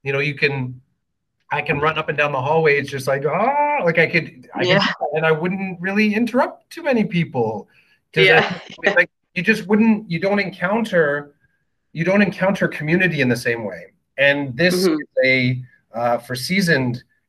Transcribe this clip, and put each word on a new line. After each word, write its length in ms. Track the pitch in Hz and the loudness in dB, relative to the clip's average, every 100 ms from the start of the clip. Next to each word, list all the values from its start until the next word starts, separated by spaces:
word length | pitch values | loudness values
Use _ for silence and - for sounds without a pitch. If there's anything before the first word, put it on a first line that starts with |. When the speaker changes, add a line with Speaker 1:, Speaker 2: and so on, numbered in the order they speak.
Speaker 1:
You 100 | 139 | -2
know, 60 | 139 | -2
you 160 | 147 | -2
can, 460 | 143 147 139 127 127 _ _ _ _ _ _ _ | 0 0 0 -6 -10 _ _ _ _ _ _ _
I 100 | 147 | -6
can 180 | 147 147 | -2 0
run 180 | 151 156 | 0 0
up 120 | 156 | -4
and 80 | 147 | -2
down 140 | 147 | -2
the 100 | 139 | -2
hallway. 360 | 135 160 156 143 | 0 2 4 2
It's 140 | 139 | -2
just 160 | 135 127 | -6 -2
like, 180 | 135 | 0
ah, 540 | 147 170 233 294 294 294 | 0 0 0 2 0 2
like 140 | 180 165 | 2 2
I 100 | 160 | 2
could, 400 | 170 135 127 - | 0 -4 -16 -14
I 80 | - | -4
Speaker 2:
Yeah. 180 | 180 196 | 2 2
Speaker 1:
could, 280 | 190 - 160 | 2 -4 -4
and 120 | 151 | 0
I 60 | 160 | 0
wouldn't 500 | 156 180 190 190 170 | 0 -2 -4 -6 -8
really 320 | 185 202 214 | -4 0 0
interrupt 560 | 208 240 247 349 - _ | 0 0 0 -2 -6 _
too 140 | 330 | -8
many 200 | 330 240 | -2 0
people. 640 | 196 175 147 131 110 107 - _ _ _ _ | 0 -2 -2 -2 -2 -4 -12 _ _ _ _
'Cause 120 | - | 2
Speaker 2:
Yeah. 340 | 190 160 - 180 - - 202 | 6 4 2 -8 -14 -4 0
Speaker 1:
I, 60 | |
like, 160 | 180 175 _ _ | 2 0 _ _
you 100 | 180 | -4
just 240 | 175 214 175 | -2 -2 0
wouldn't, 420 | 214 226 214 - | 2 4 2 -2
you 100 | 165 | -4
don't 200 | 196 202 | 0 0
encounter, 960 | 190 - 180 220 220 180 147 143 147 _ _ _ _ _ _ | -2 -6 -4 -2 0 0 2 -2 -6 _ _ _ _ _ _
you 140 | 151 | -4
don't 160 | 170 202 | 0 2
encounter 460 | 196 - 190 196 175 | 2 2 -2 0 -2
community 540 | - 151 175 185 151 | -4 -2 2 2 2
in 80 | 123 | 0
the 60 | |
same 300 | 117 123 117 | 0 -2 -4
way. 220 | 104 87 - _ _ - | -6 -10 -18 _ _ 0
And 380 | 139 143 139 | 2 2 -2
this 320 | 120 175 180 185 | 0 2 2 2
Speaker 2:
Mm-hmm. 60 | |
Speaker 1:
is 140 | 156 143 - | 0 -2 0
a, 380 | 131 131 127 127 - _ _ | 2 2 2 -2 -8 _ _
uh, 240 | 117 120 120 | -4 -2 -2
for 160 | - | -4
seasoned 680 | 123 - 190 175 147 127 117 _ _ | -8 -2 0 2 2 0 -4 _ _